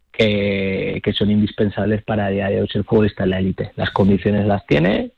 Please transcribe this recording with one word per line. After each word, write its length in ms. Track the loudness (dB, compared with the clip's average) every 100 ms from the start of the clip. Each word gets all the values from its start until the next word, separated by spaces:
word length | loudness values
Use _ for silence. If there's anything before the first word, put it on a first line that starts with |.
| _
que, 880 | 0 0 2 0 0 -2 -2 -4 -4
que 80 | -4
son 180 | 0 2
indispensables 720 | 2 0 0 -2 0 -2 -2
para 240 | -2 -2 -2
a 40 |
día 180 | -2 -2
de 140 | -2
hoy 60 | -2
ser 160 | -4
futbolista 400 | 0 2 2 0
en 60 | -2
la 80 | 0
élite. 340 | -2 -4 -8 -6
Las 140 | -4
condiciones 560 | 2 2 2 2 0 2
las 200 | -2 0
tiene 440 | 2 2 0 -4